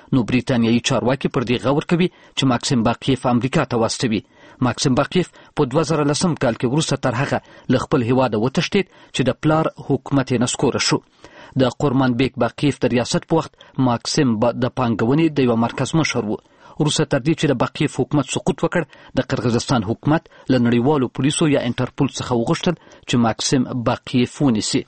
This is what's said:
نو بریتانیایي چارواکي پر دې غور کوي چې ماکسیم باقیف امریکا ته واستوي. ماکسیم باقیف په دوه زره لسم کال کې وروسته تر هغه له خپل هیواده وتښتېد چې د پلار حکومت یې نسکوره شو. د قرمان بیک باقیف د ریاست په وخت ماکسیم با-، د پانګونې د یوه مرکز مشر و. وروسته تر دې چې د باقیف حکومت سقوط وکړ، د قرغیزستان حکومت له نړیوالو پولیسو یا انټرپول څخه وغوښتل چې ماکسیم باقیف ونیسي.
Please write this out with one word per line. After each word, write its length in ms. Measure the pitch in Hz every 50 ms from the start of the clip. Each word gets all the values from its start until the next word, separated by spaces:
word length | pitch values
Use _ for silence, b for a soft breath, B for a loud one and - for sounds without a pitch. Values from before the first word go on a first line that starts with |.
| b b -
نو 100 | 131 107 101
بریتانیایي 500 | 120 123 117 - 131 117 113 113 117 117
چارواکي 500 | - - 135 110 107 120 139 - - 180 -
پر 100 | 139 120
دې 140 | 107 123 110 -
غور 200 | 123 143 151 - -
کوي 160 | 180 165 185
چې 360 | 175 - - - - _ - 147 139
ماکسیم 320 | 120 120 - - 143 120 107
باقیف 380 | 120 117 - - - 131 - -
امریکا 360 | 127 120 120 117 127 - 165 143
ته 140 | - - 113 113
واستوي. 380 | 107 - - - 117 110 95 B B B B B B B -
ماکسیم 320 | 127 123 113 - - 143 123
باقیف 360 | 127 139 - - 185 165 - B B B B B
په 100 | - 151
دوه 180 | 123 127 165 160 135
زره 140 | 165 151 147 143
لسم 260 | 147 - - 180 143
کال 200 | - - 123 113
کې 120 | - - 117
وروسته 240 | 127 160 156 - 147
تر 200 | - - 135 110 117
هغه 180 | 135 - - 104 B B B B B -
له 80 | 127 123 -
خپل 180 | - - 139 113 113
هیواده 280 | 131 127 131 120 110
وتښتېد 480 | 107 110 127 - 185 - - - 202 185 B B B B B -
چې 60 | - 131
د 80 | 127 113 -
پلار 240 | - 151 156 160 156 147 - - 139
حکومت 440 | - 143 123 - - 139 139 127 -
یې 100 | 127 110
نسکوره 400 | 123 120 - - - 123 - 101 - -
شو. 100 | 156 - - B B B B B B B B B B 135
د 20 | 131 123 - -
قرمان 340 | 147 143 120 135 135 127 120 117
بیک 140 | 131 120 - 120 120
باقیف 360 | 113 - - - 139 - -
د 140 | - 120 117
ریاست 320 | 123 - - - 175 -
په 80 | - 165
وخت 180 | 160 147 - B B B B B
ماکسیم 640 | - 131 123 120 113 - - - 165 147 123 113 107
با-، 160 | 120 120 117 120 120
د 20 | 120 -
پانګونې 500 | - 127 117 113 - 117 113 139 156 165 160
د 100 | 151 147 131
یوه 80 | 120 117
مرکز 400 | 113 117 117 - - 135 - -
مشر 300 | 160 147 - - 120 107
و. 120 | 104 107 - B B B B B B B -
وروسته 260 | 156 151 - - 151
تر 160 | - 147 139 120
دې 80 | 156 156 -
چې 60 | -
د 60 | 143 131 120 131
باقیف 360 | 120 - - 160 139 - -
حکومت 260 | 127 - - 147 131 - -
سقوط 240 | - - - 160 - -
وکړ، 200 | 165 - 180 156 B B B B B -
د 20 | - - -
قرغیزستان 540 | 139 - - 123 113 120 - - 143 123 98
حکومت 440 | 98 113 - - 143 151 165 - B B B B -
له 80 | 131 127 120
نړیوالو 480 | 120 120 120 120 135 156 143 123 110 -
پولیسو 320 | - 131 127 - - 170
یا 140 | 151 135 127 117
انټرپول 420 | 123 117 - 127 - - - 143 - -
څخه 140 | - - -
وغوښتل 440 | 127 117 117 147 165 - - 185 165 B B B B B B
چې 80 | - -
ماکسیم 480 | 123 117 110 - - - - 147 131 123 104 120 127 113
باقیف 540 | 127 113 - - - - 123 123 - - -
ونیسي. 400 | 147 135 113 104 - - - 123 -